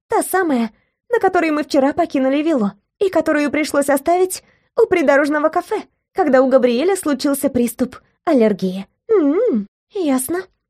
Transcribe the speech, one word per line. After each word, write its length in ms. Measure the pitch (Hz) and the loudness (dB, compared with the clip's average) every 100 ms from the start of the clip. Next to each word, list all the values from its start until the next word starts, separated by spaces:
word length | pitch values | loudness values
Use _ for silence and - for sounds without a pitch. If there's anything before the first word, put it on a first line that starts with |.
| _ | _
Та 140 | 440 | -4
самая, 480 | - 370 359 254 226 - _ _ - | 0 -2 0 0 -2 -8 _ _ -4
на 80 | - | 0
которой 320 | 381 349 320 | 0 2 0
мы 120 | 302 | -2
вчера 300 | 302 302 269 | -2 0 2
покинули 480 | 302 330 285 262 277 | 0 -2 0 0 0
виллу, 300 | 311 294 202 - _ - | 0 0 -2 -6 _ -4
и 100 | 392 | -2
которую 420 | 339 320 302 294 | 0 0 0 0
пришлось 380 | 294 311 285 285 | -2 -2 0 0
оставить 540 | 277 277 349 370 - - _ _ - | 0 0 0 0 -4 -14 _ _ -4
у 120 | 453 | 0
придорожного 600 | 359 285 277 294 302 302 | 0 2 2 2 0 -2
кафе, 340 | 359 349 415 - _ _ | -2 -4 -6 -8 _ _
когда 280 | - 330 262 | -4 2 4
у 60 | 262 | 4
Габриэля 480 | 262 247 233 330 381 | 4 2 2 0 -2
случился 540 | 302 277 294 277 285 | -2 -2 -2 -2 -2
приступ 480 | 262 240 - 254 - _ _ - | -2 -4 -4 -8 -8 _ _ 0
аллергии. 600 | 277 220 208 190 185 196 _ - | 2 2 0 -4 -6 -12 _ -2
«М-м, 600 | 427 285 330 480 240 196 _ _ | 2 2 2 0 -2 -4 _ _
ясно». 480 | 415 320 262 262 349 - _ | -4 -2 -2 -2 -6 -8 _